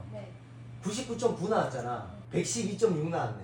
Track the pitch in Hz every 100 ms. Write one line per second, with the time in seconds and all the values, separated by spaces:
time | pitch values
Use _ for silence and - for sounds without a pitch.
0 | - 214 - - - - - - 190 240
1 | 240 226 233 170 196 220 - 131 117 117
2 | - - - 165 175 233 196 196 226 160
3 | 160 170 123 104